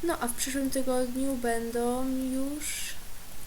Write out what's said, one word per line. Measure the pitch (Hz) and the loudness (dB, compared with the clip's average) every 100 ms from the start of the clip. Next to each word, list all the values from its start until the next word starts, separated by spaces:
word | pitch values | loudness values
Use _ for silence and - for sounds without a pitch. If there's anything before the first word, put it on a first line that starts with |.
No, | 339 311 | 0 0
a | 247 | -2
w | 240 | -2
przyszłym | - 269 269 | -2 0 0
tygodniu | 269 254 254 254 247 269 269 | 2 2 2 2 0 0 0
będą | 240 233 233 233 240 247 262 262 262 | 2 0 0 0 2 2 2 0 0
już | 262 269 294 294 - - - - - - - | 0 0 -2 -4 -4 -2 -2 -2 -6 -4 -4